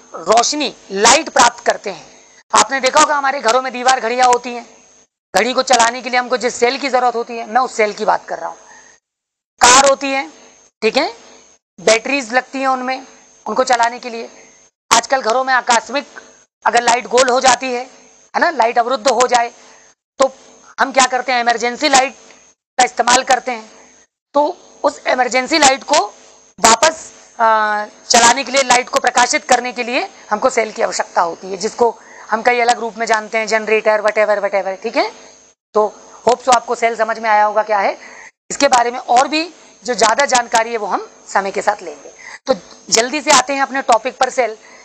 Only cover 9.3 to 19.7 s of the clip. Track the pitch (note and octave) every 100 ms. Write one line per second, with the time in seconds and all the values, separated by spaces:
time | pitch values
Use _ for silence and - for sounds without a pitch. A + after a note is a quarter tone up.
9.3 | _ _ _ A#3+ C4 C#4 C4+ C#4 C4+ D#4
10.3 | - - _ _ _ G#3+ A#3 F4+ A#4 -
11.3 | - _ _ _ - E3+ A3+ B3+ C#4+ A3
12.3 | B3 B3 C4+ C4+ C4 B3+ C4 C4 - _
13.3 | _ - G#3+ B3+ A#3+ A#3 A#3+ B3 A3+ A#3+
14.3 | - - _ _ _ - A3+ - C4+ A3
15.3 | B3 C4 B3 A#3 A#3 A3+ C#4 - - -
16.3 | _ _ _ - A3 A#3+ A#3+ G#3+ A#3+ C4
17.3 | B3+ C4 B3 C4 A#3+ C4+ - _ _ _
18.3 | G#3+ D#4+ C#4+ A3+ A#3+ A#3 C4 C4 A#3 B3
19.3 | A#3+ A#3+ - -